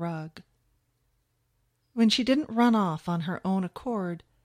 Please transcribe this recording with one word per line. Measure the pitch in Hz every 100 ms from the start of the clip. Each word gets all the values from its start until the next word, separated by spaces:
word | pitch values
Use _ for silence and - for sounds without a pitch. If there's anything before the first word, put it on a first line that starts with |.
rug. | 170 160 160 - - _ _ _ _ _ _ _ _ _ _ _ _ _ _
When | 233 226
she | 254
didn't | 240 277 -
run | 226 240
off | 220 185 156 175
on | 170
her | 165 -
own | 185 190
accord, | 180 - 254 214 180 165 _ _